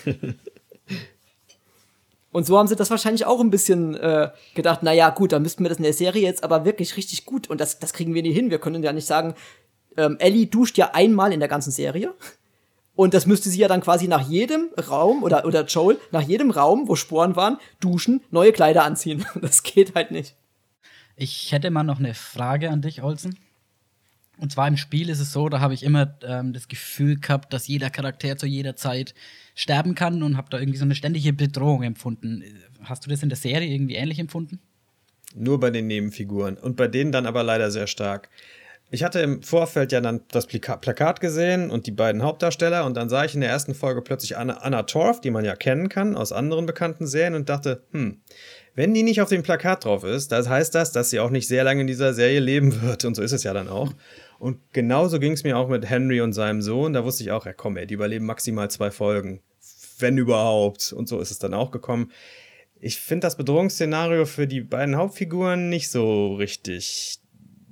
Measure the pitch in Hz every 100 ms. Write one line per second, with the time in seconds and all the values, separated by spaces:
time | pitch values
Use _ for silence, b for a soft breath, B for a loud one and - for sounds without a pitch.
0 | - - 131 113 - - _ - - 185
1 | B _ _ _ _ _ _ _ _ _
2 | _ _ _ 175 165 190 220 214 202 220
3 | 220 226 220 247 233 196 - 180 165 151
4 | 160 156 151 - B - 160 160 165 165
5 | 160 160 190 151 156 - 175 165 156 151
6 | 180 196 185 185 160 160 160 - 175 -
7 | 190 - - 262 - 156 151 - 156 -
8 | 165 165 165 156 247 160 165 165 151 151
9 | 147 156 165 160 B B B _ _ -
10 | 151 147 180 214 220 220 240 - 180 160
11 | 240 208 196 165 147 143 139 135 143 151
12 | 262 370 B B _ _ _ _ _ -
13 | 190 185 143 202 202 180 208 185 170 175
14 | 180 156 135 170 247 311 330 - - 139
15 | 175 277 190 - 170 156 147 170 175 277
16 | B 165 143 214 277 151 143 220 262 160
17 | - 160 175 180 196 277 B B 185 175
18 | - 262 - 165 202 214 156 160 151 156
19 | 165 151 202 - 156 - - - 190 170
20 | 160 165 143 - _ _ _ _ b b
21 | b b 135 - - 143 180 160 151 135
22 | 131 110 - 117 123 143 160 151 147 151
23 | 135 151 185 185 _ _ _ _ _ _
24 | _ _ _ - 147 135 143 143 - 147
25 | 170 151 143 139 151 143 139 127 135 147
26 | 139 - 123 127 127 123 - 123 - -
27 | 143 143 - 139 - 131 - 143 135 135
28 | 135 - 143 139 143 135 139 - 139 127
29 | 131 - B B B - - 143 165 175
30 | 180 170 151 135 135 131 139 135 139 139
31 | 147 165 147 143 143 143 147 139 120 117
32 | 123 113 113 113 95 104 95 127 - 127
33 | 139 143 147 135 123 147 170 139 135 107
34 | 156 156 165 170 156 185 _ _ _ _
35 | _ _ - 117 117 139 123 117 110 107
36 | 104 - 101 101 98 98 - 123 123 120
37 | 147 135 120 117 117 113 107 104 104 -
38 | 101 101 - B B B B B _ 113
39 | 170 175 151 135 - 170 165 156 131 127
40 | 120 117 - 123 - 117 - 110 - 120
41 | 151 170 180 156 175 180 170 117 113 101
42 | 113 107 139 151 170 - 170 175 139 120
43 | 117 131 151 147 127 135 143 135 139 123
44 | 123 131 - - 123 120 135 123 104 156
45 | 190 233 135 110 107 92 - 135 190 196
46 | 208 - 107 - 143 160 165 165 170 160
47 | 156 143 175 160 143 143 143 127 _ 156
48 | 117 - _ B B B B - 165 220
49 | 226 214 196 190 165 165 175 185 110 98
50 | 95 127 143 117 123 131 160 165 160 120
51 | 123 113 117 131 117 127 131 139 135 127
52 | 135 117 123 139 131 143 139 110 117 120
53 | 120 110 107 107 101 98 95 95 139 139
54 | B B B B 123 131 _ - 117 131
55 | 175 160 143 151 147 123 127 123 101 123
56 | 131 123 117 104 107 107 104 117 139 127
57 | 120 135 107 110 95 - 110 92 95 104
58 | 104 110 110 113 - 110 101 - 104 -
59 | 104 104 95 95 _ _ - - - -
60 | 123 131 120 113 113 107 101 101 - -
61 | 117 113 87 98 98 98 135 123 - 117
62 | 120 B B B B B B _ - -
63 | - 165 175 - 135 151 190 - 156 156
64 | 170 165 147 147 143 135 113 120 143 139
65 | 190 - 180 175 185 180 175 170 - 123
66 | 110 107 101 98 101 - - 90 - -
67 | - - _ _ - _ -